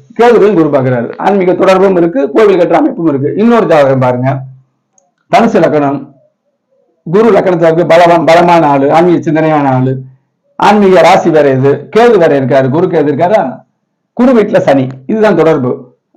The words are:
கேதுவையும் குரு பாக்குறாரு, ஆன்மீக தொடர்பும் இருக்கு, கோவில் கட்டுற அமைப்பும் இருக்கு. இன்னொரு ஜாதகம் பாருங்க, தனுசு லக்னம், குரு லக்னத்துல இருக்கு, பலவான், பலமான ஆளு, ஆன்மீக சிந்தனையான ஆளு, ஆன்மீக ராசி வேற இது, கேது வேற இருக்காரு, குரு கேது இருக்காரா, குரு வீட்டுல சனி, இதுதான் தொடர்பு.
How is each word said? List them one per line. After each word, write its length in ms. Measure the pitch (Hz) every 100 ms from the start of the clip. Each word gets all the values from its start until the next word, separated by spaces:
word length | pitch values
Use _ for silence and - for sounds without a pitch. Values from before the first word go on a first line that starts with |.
| - -
கேதுவையும் 340 | 240 220 196
குரு 160 | 185 156
பாக்குறாரு, 480 | 143 131 123 117 -
ஆன்மீக 360 | - 202 180
தொடர்பும் 420 | 175 190 190 196 185
இருக்கு, 360 | 170 254 277
கோவில் 280 | 220 214 180
கட்டுற 140 | 170
அமைப்பும் 340 | - 302 247 165
இருக்கு. 260 | 139 139 -
இன்னொரு 320 | 226 233 175
ஜாதகம் 320 | 160 135 135
பாருங்க, 420 | 127 123 127 135 - - _ _ _ _ _ _ _ 180
தனுசு 240 | 220 254
லக்னம், 560 | 160 147 143 143 - _ _ _ _ _ _ _ _ _ -
குரு 200 | 180 233
லக்னத்துல 420 | 190 185 170 165
இருக்கு, 220 | 165 170 165
பலவான், 300 | 175 170 147
பலமான 420 | 170 175 170 156
ஆளு, 240 | 143 139
ஆன்மீக 400 | 156 180 160 131
சிந்தனையான 380 | 156 156 156 139
ஆளு, 320 | 131 127 131 - _ _ _ _ -
ஆன்மீக 460 | 185 208 196 185
ராசி 280 | 165 190 175
வேற 200 | 156 143
இது, 400 | 131 135 139 - 214
கேது 220 | 240 220
வேற 220 | 165 143
இருக்காரு, 300 | 131 135 131
குரு 180 | 143 180
கேது 180 | 160 143
இருக்காரா, 580 | 139 175 214 147 117 _ _ _ _ _
குரு 200 | - 247
வீட்டுல 240 | 240 202 190
சனி, 300 | - 139 131 - -
இதுதான் 300 | 220 214 170
தொடர்பு. 580 | 160 156 123 - - _ _